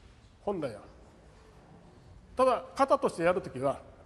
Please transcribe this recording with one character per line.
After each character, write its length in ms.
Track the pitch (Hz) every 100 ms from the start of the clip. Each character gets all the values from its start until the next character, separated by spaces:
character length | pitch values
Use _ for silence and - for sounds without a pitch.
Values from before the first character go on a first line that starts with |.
| - - - -
本 200 | - 196
来 120 | 139
は。 80 | 104 - - - - - - - - - - - - - - - -
た 80 | 262
だ、 180 | 226 - -
型 240 | 269 233
と 100 | 233
し 80 | -
て 60 |
や 100 | 170
る 80 | 185
時 180 | 185 123
は、 200 | 135 117 - -